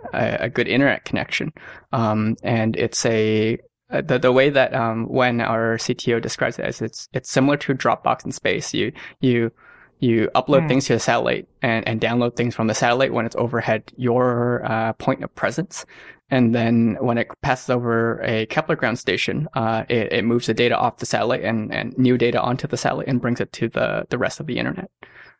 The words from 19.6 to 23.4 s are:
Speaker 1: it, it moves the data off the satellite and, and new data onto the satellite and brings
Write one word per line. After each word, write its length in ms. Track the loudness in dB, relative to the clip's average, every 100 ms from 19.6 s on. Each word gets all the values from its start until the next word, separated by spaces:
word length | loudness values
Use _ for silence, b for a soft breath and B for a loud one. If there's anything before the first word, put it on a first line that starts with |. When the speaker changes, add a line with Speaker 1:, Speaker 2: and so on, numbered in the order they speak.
| -2 -2 0
Speaker 1:
it, 240 | -2 0
it 120 | 0 2
moves 200 | 0 0
the 80 |
data 220 | 0 2 2
off 220 | 0 -2
the 80 | -4
satellite 360 | 0 0 0
and, 320 | -2 -2 -4
and 220 | -6 -4 2
new 220 | 4 4
data 200 | 2 2
onto 300 | 0 -2 -4
the 80 | -4
satellite 320 | -2 -2 -2
and 120 | -2
brings 200 | 0 -2